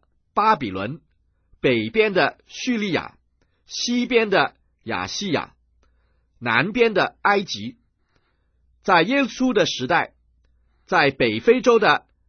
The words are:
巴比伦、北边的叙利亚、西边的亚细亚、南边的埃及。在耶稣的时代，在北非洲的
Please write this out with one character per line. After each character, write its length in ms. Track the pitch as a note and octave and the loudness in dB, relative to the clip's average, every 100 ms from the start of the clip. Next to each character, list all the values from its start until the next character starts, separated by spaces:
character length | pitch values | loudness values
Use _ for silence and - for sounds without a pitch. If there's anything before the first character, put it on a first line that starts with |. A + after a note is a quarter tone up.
| _ _ _ | _ _ _
巴 220 | - G#3+ G#3+ | 0 2 2
比 140 | A2+ | -2
伦、 320 | F#2 G#2 D#3+ _ _ _ _ _ _ | -6 -6 -8 _ _ _ _ _ _
北 300 | D3 A#2+ A2 | 0 0 0
边 240 | G#3+ G#3+ | 0 0
的 240 | F3+ C#3 - _ | 0 -2 -4 _
叙 300 | - - A#3 | -10 -4 -4
利 140 | G#3 | -2
亚、 260 | B2+ C2+ - _ _ _ _ _ | -4 -6 -14 _ _ _ _ _
西 400 | - - A#3+ A#3+ | -10 -4 -4 0
边 240 | A#3+ A3 | 0 2
的 260 | F#3 C3+ - _ _ | 0 0 -6 _ _
亚 240 | - G2 F#2 | -8 -8 -6
细 240 | - G3+ | -8 -4
亚、 240 | B2+ C2 _ _ _ _ _ _ _ _ _ | -4 -6 _ _ _ _ _ _ _ _ _
南 320 | A#2+ A#2 F3 | -2 0 0
边 220 | A#3+ A#3 | 0 2
的 240 | F#3 C3+ - | 2 0 0
埃 220 | - G3+ | 0 0
及。 340 | G3 G#2 G#2+ - _ _ _ _ _ _ _ _ _ _ | -2 -10 -12 -14 _ _ _ _ _ _ _ _ _ _
在 200 | - F3+ | 0 2
耶 220 | F3 C#4 | 2 0
稣 300 | B3+ - B3+ | -2 -2 0
的 120 | G3+ D#3+ | 2 0
时 220 | - C3 | -2 -2
代， 260 | E3 - _ _ _ _ _ _ _ _ | 0 -2 _ _ _ _ _ _ _ _
在 260 | A#2+ C#3+ | 0 2
北 280 | C#3 B2 A2 | 2 0 2
非 220 | A#3 B3 | 2 4
洲 180 | A#3+ A#3 | 4 4
的 260 | G3 D3 - _ | 4 0 -4 _